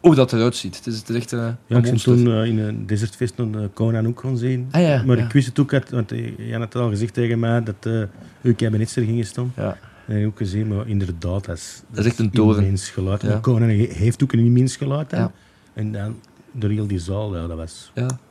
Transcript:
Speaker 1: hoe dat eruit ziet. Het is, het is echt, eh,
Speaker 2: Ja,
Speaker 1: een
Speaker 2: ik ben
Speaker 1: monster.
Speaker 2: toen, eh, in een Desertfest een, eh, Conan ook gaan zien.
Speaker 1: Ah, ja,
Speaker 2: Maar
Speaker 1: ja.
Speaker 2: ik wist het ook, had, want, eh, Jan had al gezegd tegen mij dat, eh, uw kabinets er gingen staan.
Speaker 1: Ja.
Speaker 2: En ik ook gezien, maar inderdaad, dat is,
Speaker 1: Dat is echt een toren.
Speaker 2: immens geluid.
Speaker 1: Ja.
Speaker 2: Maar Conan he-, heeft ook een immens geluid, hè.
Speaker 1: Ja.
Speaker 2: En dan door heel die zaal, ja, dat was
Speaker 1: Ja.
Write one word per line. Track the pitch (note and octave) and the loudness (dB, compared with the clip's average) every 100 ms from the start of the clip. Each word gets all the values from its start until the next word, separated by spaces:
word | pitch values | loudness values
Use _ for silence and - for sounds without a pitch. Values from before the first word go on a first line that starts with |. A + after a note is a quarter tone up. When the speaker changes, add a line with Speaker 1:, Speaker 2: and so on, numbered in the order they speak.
Speaker 1:
hoe | E3+ | 8
dat | D3+ B2+ | 8 4
eruit | A#2 A#2 - | 4 2 0
ziet. | G2 - | -10 -10
Het | - | -10
is, | A2+ | -10
het | - | -4
is | A#2 | -6
echt, | A#2 | -4
eh, | A#2+ | -6
Speaker 2:
Ja, | A#2 | -6
Speaker 1:
een | A#2 _ A#2+ | -8 _ 2
Speaker 2:
ik | |
ben | A#2+ | 4
Speaker 1:
monster. | A#2+ B2+ A#2+ | 2 4 6
Speaker 2:
toen, | A#2+ | 6
eh, | A2 | 2
in | A2+ A2 | 0 0
een | G#2+ A2 G2+ | -2 -6 -4
Desertfest | G#2 G#2+ - B2 - | -2 -2 -4 -6 -4
een, | A#2 | -4
eh, | G#2+ G#2 | -4 -6
Conan | - A2+ A2+ A2+ | -2 0 0 -2
ook | A#2+ | -4
gaan | B2+ B2 | -4 -4
zien. | B2 B2+ B2+ | -2 -4 0
Speaker 1:
Ah, | D#3 | 2
ja, | F3 C#3 | 4 4
Speaker 2:
Maar | A#2+ A#2 | 4 2
Speaker 1:
ja. | |
Speaker 2:
ik | A#2 | 4
wist | C#3+ B2 | 2 2
het | - | 0
ook, | C3+ | 2
had, | C#3 C3 | 0 -2
want, | B2+ G#2+ | -6 -4
eh, | A#2 A#2 - A2 | -6 -8 -10 -8
Jan | A2+ | -6
had | A2 | -6
al | B2 A#2 | -2 -2
gezegd | G2+ A2+ | 0 -2
tegen | - A#2 A#2 | -2 0 0
mij | A#2 A#2+ | 2 0
dat, | A2 G2+ A2+ | 0 -6 -4
eh, | A2+ G#2 - - - | -2 -4 -8 -20 -4
uw | B2+ | 0
kabinets | G#2+ A2+ G#2+ A2 - | 2 2 0 0 -2
er | |
gingen | A2 A#2 G#2 | -2 -2 -4
staan. | - B2 B2 | -6 -8 -6
Speaker 1:
Ja. | G#2 - - - - | -6 -8 -16 -20 -4
Speaker 2:
En | G#2+ | 0
ik | G#2+ | 0
ook | G#2 | -2
gezien, | G2+ G2+ A2 | -4 -2 -2
maar | G2+ A#2 | -4 -2
inderdaad, | G2+ F#2 E2+ E2+ F#2+ | -2 -2 -4 -4 -4
dat | G2 E2+ | -6 -10
is, | - - - | -12 -20 -12
Speaker 1:
Dat | A#2+ | 0
is | G#2 | 0
echt | A#2+ | 2
een | A2 | 0
toren. | A2 G#2+ G#2 | 4 4 4
Speaker 2:
immens | G2 G2 - | 2 0 -4
geluid. | - F#2 G2+ | -6 -4 -2
Speaker 1:
Ja. | G#2 | -2
Speaker 2:
Maar | G#2+ | 0
Conan | A#2+ A#2 A2+ | 2 2 4
he-, | G#2 A#2 | 2 0
heeft | D#2 G#2+ A#2+ | 0 0 0
ook | C3+ | 0
een | A#2 | 2
immens | A#2 B2 B2+ - | 4 4 2 -2
geluid, | C#3 C#3+ D3+ | -4 -4 -4
hè. | F3 | -2
Speaker 1:
Ja. | F#3 - _ _ _ | -4 -4 _ _ _
Speaker 2:
En | - G#2+ | -8 -6
dan | G#2+ G#2 - _ _ - | -6 -8 -10 _ _ -16
door | B2+ G#2 | -4 -2
heel | G#2+ G2+ | -2 -2
die | F#2+ | -4
zaal, | E2+ G2 G#2+ F2 | -4 -6 -4 -6
ja, | E2 | -6
dat | E2 | -8
was | E2 - - | -10 -14 -12
Speaker 1:
Ja. | - B2 B2+ _ | -4 -4 -4 _